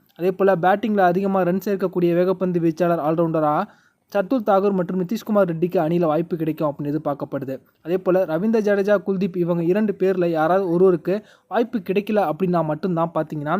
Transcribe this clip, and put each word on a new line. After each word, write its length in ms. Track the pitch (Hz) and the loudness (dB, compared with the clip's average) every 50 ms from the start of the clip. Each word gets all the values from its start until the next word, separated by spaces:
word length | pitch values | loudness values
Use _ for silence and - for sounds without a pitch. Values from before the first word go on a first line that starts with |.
| _ _ _ | _ _ _
அதே 160 | - 165 190 | -4 -4 -2
போல 240 | 185 - 196 196 190 | 0 2 2 2 2
பேட்டிங்ல 480 | 170 160 180 202 202 254 220 208 202 185 | 4 4 2 2 2 0 0 2 4 4
அதிகமா 360 | 180 175 190 196 196 196 190 180 | 4 4 2 0 0 0 0 2
ரன் 220 | 170 180 190 - | 2 0 -2 -2
சேர்க்கக்கூடிய 480 | 214 202 185 202 180 185 185 175 175 170 | -2 -4 -2 -2 -2 0 0 0 2 2
வேகப்பந்து 480 | 175 180 185 190 180 190 185 175 175 | 2 2 2 0 0 0 -2 0 0
வீச்சாளர் 420 | 165 165 160 - 180 170 170 165 139 | 0 0 0 2 0 0 0 0 0
ஆல்ரவுண்டரா 520 | 151 165 170 170 165 160 160 151 147 151 165 202 - - _ _ _ _ _ _ _ | 0 0 0 0 0 0 0 0 2 0 0 -2 -4 -8 _ _ _ _ _ _ _
சர்துல் 340 | - 202 196 185 269 254 208 - | -4 -4 -2 0 -2 -2 2 2
தாகூர் 280 | 196 196 196 202 202 185 | 2 4 4 2 0 0
மற்றும் 220 | 175 175 180 185 | -2 -2 -2 -4
நிதிஷ்குமார் 480 | 180 175 233 214 - - 214 208 196 175 | -4 -4 -6 -6 -4 0 2 2 2 2
ரெட்டிக்கு 300 | 165 160 175 175 180 185 | 0 -2 -2 0 0 0
அணியில 260 | 160 156 170 175 175 | 0 2 0 0 2
வாய்ப்பு 300 | 156 147 165 165 165 185 156 | 2 2 0 -2 -2 -4 -4
கிடைக்கும் 300 | 160 156 151 - 165 147 | -4 -4 -4 -2 -2 -4
அப்படின்னு 240 | 143 - 147 147 | -4 -4 -6 -4
எதிர்பார்க்கப்படுது. 640 | 143 147 - 151 143 139 143 - - 139 127 127 131 127 _ _ _ _ | -4 -4 -4 -4 -6 -6 -6 -8 -8 -8 -8 -8 -10 -12 _ _ _ _
அதே 160 | - 156 180 185 | -8 -4 -4 -2
போல 200 | 185 190 180 185 190 | 0 0 2 2 2
ரவீந்திர 340 | 156 156 165 196 226 226 226 | 0 -2 -2 0 0 0 0
ஜடேஜா, 340 | 208 208 202 202 196 202 208 190 | 2 2 2 2 2 2 2 0
குல்தீப் 380 | 175 - 196 185 196 185 175 180 | 0 -2 -2 -2 -2 -2 -2 -2
இவங்க 260 | 175 165 175 170 165 | -2 0 0 0 0
இரண்டு 300 | 165 185 214 220 202 185 | 0 0 0 0 -2 -2
பேர்ல 340 | - 185 190 190 185 180 175 | 0 0 0 0 0 0 0
யாராவது 360 | 165 156 156 160 180 196 196 175 | 0 2 2 2 2 2 0 0
ஒருவருக்கு 460 | 165 175 190 190 175 156 - 175 190 214 214 - - _ _ - | 2 4 4 4 4 2 0 -2 -4 -4 -4 -10 -20 _ _ -6
வாய்ப்பு 280 | 185 220 247 226 - 220 | -2 -2 -2 -2 -4 -6
கிடைக்கல 420 | 175 - 185 180 - - 220 208 185 | -4 -2 -2 -2 -2 0 0 0 0
அப்படின்னா 360 | 151 151 151 190 175 180 170 160 | 0 -2 -2 -2 0 0 0 0
மட்டும்தான் 480 | 151 151 151 - 190 175 165 165 170 | -2 -4 -4 -4 -2 -2 0 -2 -2
பாத்தீங்கன்னா, 440 | - 160 156 156 160 151 143 147 165 202 | -2 -4 -4 -4 -6 -8 -4 -4 -4 -4